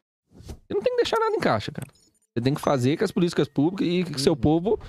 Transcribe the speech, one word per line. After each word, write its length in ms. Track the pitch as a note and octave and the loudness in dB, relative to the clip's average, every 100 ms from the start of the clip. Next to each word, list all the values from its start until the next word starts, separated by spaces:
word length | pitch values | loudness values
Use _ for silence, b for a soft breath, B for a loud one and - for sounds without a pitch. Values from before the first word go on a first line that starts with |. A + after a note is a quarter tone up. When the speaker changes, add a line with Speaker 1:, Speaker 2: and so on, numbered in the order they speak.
| _ _ _ - | _ _ _ -20
Speaker 1:
Você 340 | - - _ | -18 -18 _
não 80 | G#4 | -2
tem 120 | B4 B4 | 0 0
que 20 | |
deixar 180 | - A4+ | 0 0
nada 160 | A4 G#4 | 0 0
em 40 | |
caixa, 320 | F#3 A2+ - | 0 0 -2
cara. 160 | - - | -12 -14
Você 500 | _ _ _ _ A#2+ | _ _ _ _ -2
tem 100 | B2 | -2
que 80 | D3 | 0
fazer 360 | - C#3+ B2 D3+ | 0 2 2 0
com 60 | |
as 80 | F#3+ | -2
políticas 360 | - F3 - D3+ | 0 0 0 -2
públicas 400 | - D3+ F#3 E3 | 2 0 0 0
e 160 | F3 F3 | 0 -2
que 80 | B2+ | 0
seu 120 | C#3+ | 0
Speaker 2:
Uhum. 60 | D#3 | 2
Speaker 1:
povo 400 | B2+ E3 F#3 G#4 | 2 2 2 -2